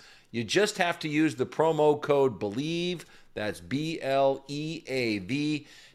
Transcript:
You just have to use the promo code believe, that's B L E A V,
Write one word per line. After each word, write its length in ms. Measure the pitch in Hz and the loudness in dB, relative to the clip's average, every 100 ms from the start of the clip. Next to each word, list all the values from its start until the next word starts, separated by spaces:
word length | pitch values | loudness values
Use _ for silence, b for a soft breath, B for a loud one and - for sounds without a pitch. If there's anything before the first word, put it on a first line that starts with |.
| b b b | b b b
You 140 | 117 | -6
just 340 | 104 165 208 - | 0 2 2 2
have 200 | 175 170 | -2 -2
to 80 | 156 | -2
use 260 | 151 160 | 2 2
the 120 | 123 117 | 0 -4
promo 540 | - 160 151 151 147 | 2 2 4 4 4
code 380 | - 143 135 98 | 2 4 4 0
believe, 680 | 104 110 156 170 175 170 - b b | -6 -4 -4 -2 -4 -6 -10 b b
that's 260 | - 104 85 | -6 -6 -6
B 380 | 87 135 160 165 | -6 -4 -2 -4
L 440 | 131 135 139 135 - | 0 2 4 2 -6
E 360 | 143 156 165 - | -8 -6 -8 -6
A 320 | 131 117 104 | -2 0 -2
V, 480 | 92 139 151 151 - B B | -2 -2 -2 -4 -8 B B